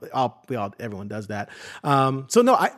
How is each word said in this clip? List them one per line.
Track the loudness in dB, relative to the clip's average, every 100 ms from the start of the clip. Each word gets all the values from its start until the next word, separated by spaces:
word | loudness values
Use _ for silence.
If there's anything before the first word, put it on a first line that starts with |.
| -6
all, | -2 -2 -4 -8
we | -6
all, | -6 -8
everyone | -10 -10 -10
does | -10 -8
that. | -8 -10 -14 -18 -8
Um, | 2 4 4 0 2
so | 4
no, | 6
I, | 4 2